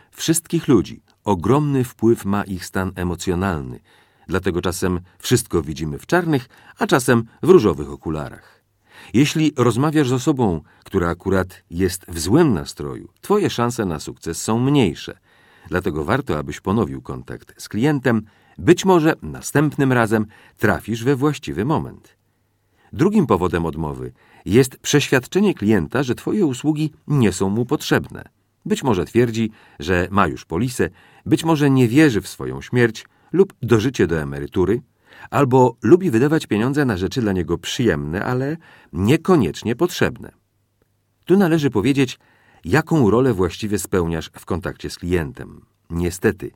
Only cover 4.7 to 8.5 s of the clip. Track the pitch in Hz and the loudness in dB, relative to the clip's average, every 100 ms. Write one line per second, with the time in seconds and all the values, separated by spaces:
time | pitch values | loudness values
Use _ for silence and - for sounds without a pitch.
4.7 | 87 92 90 - _ - 127 - 87 73 | -2 -2 -2 -6 _ 0 0 2 -4 -4
5.7 | 71 78 71 - 175 165 139 - _ - | -6 -8 -8 -2 -2 0 -2 -4 _ -20
6.7 | - 220 151 127 117 113 _ 139 180 104 | -8 0 0 2 0 0 _ 6 6 6
7.7 | 71 71 71 85 78 65 - - | 0 -6 -10 -8 -8 -8 -14 -20